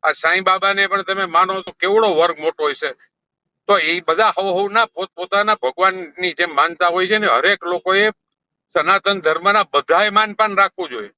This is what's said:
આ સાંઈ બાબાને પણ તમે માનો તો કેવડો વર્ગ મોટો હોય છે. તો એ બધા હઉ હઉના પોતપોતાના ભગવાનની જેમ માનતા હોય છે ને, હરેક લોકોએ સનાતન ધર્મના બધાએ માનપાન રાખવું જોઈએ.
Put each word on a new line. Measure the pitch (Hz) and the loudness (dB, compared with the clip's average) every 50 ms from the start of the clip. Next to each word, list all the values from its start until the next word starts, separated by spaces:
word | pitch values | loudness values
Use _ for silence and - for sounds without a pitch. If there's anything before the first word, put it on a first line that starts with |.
| - | -2
આ | 156 151 | -4 -4
સાંઈ | - - 160 175 185 | -2 -2 0 0 0
બાબાને | 190 185 185 190 185 196 196 196 196 | 2 0 0 2 0 -2 0 0 -2
પણ | 190 190 196 185 | -2 -2 -4 -2
તમે | - 196 196 196 | -4 -4 -4 -4
માનો | 180 160 165 185 185 190 190 | 0 2 2 2 2 0 -6
તો | 180 - | -8 -10
કેવડો | - _ - 185 202 220 226 208 175 | -10 _ -2 0 2 2 2 2 2
વર્ગ | 156 165 175 165 151 | 2 2 0 0 -2
મોટો | 151 160 160 - 156 | -4 -6 -4 -2 -2
હોય | 147 143 | -4 -2
છે. | - - 143 127 _ _ _ _ _ _ _ _ _ _ _ _ _ _ - | -4 -8 -8 -8 _ _ _ _ _ _ _ _ _ _ _ _ _ _ 2
તો | 202 190 | 2 2
એ | 160 156 165 175 | 2 0 -2 -2
બધા | 170 - 160 170 220 214 180 - | -2 -2 0 2 2 2 2 0
હઉ | 190 | -2
હઉના | 196 180 180 202 202 202 226 233 | 0 0 0 -2 0 0 0 0
પોતપોતાના | 214 _ - 185 190 _ - 180 180 - 202 208 214 214 | 0 _ -10 -10 -10 _ -12 -8 -2 0 0 2 0 0
ભગવાનની | - - 131 - - 180 190 185 185 180 156 143 - 180 180 160 | 0 -2 -4 -2 2 0 0 0 0 -10 -14 _ -6 -6 -6 -2
જેમ | - 175 170 156 | -2 -4 -2 0
માનતા | 139 147 165 170 - 180 175 | 0 0 0 0 -2 -2 0
હોય | 170 180 185 | 0 0 0
છે | 185 214 214 | 0 0 0
ને, | 214 | 2
હરેક | 190 120 120 139 185 202 196 - | 2 2 2 2 0 0 -2 -2
લોકોએ | 170 180 175 _ 185 185 196 208 214 220 _ _ _ _ _ _ _ _ _ _ _ _ | -6 -6 -4 _ 0 0 2 2 0 -2 _ _ _ _ _ _ _ _ _ _ _ _
સનાતન | 170 151 160 190 196 _ 208 202 190 | -2 0 2 0 0 _ 0 -2 0
ધર્મના | 156 156 160 165 175 196 202 214 202 | 0 0 0 2 0 2 2 2 0
બધાએ | _ - 143 139 - 165 175 208 214 | _ 0 -2 0 2 2 2 2 2
માનપાન | 202 208 214 214 202 - 220 214 202 | 2 2 0 0 0 -2 -2 0 2
રાખવું | 190 196 190 _ - 180 151 | 2 0 0 _ -6 -10 -8
જોઈએ. | 123 113 104 104 _ | -8 -10 -10 -12 _